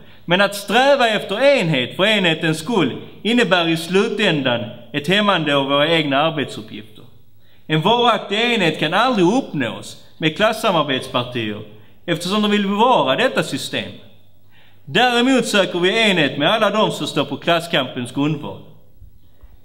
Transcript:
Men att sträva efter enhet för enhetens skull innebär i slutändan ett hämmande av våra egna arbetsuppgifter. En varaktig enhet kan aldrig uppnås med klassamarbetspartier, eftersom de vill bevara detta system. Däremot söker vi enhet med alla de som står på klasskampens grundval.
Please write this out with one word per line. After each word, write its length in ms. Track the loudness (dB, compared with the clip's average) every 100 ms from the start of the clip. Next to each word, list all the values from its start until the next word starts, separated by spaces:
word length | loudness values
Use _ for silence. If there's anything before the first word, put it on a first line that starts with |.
| -20 -16 -2
Men 160 | 0
att 140 | 0 -2
sträva 520 | -2 2 4 4 2
efter 360 | 0 -4 0
enhet 520 | 2 4 2 0 -2 0
för 100 | 0
enhetens 540 | 2 2 0 -2 -2
skull 360 | -2 0 0 -2 -12 -8
innebär 440 | 0 2 2 2 2
i 100 | -2
slutändan 840 | 0 0 0 0 0 2 0 -2 -4 -12 -10
ett 140 | -6 0
hämmande 480 | 2 2 2 2 0
av 100 | 2
våra 240 | 2 2
egna 280 | 2 2 0
arbetsuppgifter. 880 | 0 -2 -6 -8 -12 -16 -16 -20 -20 -20 -20 -20 -20 -20 -4
En 140 | 0
varaktig 580 | 2 2 2 0 -2 -2
enhet 400 | 0 0 0 0
kan 140 | -2
aldrig 340 | 0 2 2 2
uppnås 760 | 2 -2 -4 -4 -6 -12 -18 -20 -4
med 180 | -4 0
klassamarbetspartier, 1200 | 0 0 0 0 0 -2 -4 -4 -4 -6 -6 -8 -12 -20 -20 -14 -6
eftersom 360 | -4 -2 -2
de 100 | 0
vill 160 | 0 0
bevara 480 | 2 4 4 2 0
detta 280 | 0 0
system. 480 | -4 -6 -6 -8 -8 -12 -20 -20 -20 -20 -20 -20 -20 -20 -4
Däremot 600 | 0 2 4 4 4 2
söker 340 | 2 0 0
vi 300 | 0 2 2
enhet 280 | 2 0 0
med 120 | 0
alla 200 | 2 2
de 220 | 2 0
som 160 | -2 -4
står 180 | -4 -4
på 120 | -4
klasskampens 760 | 0 0 0 -2 -2 -6 -6
grundval. 500 | -2 -2 -2 -6 -14 -18 -20 -20 -20 -20 -20 -20 -20 -20 -8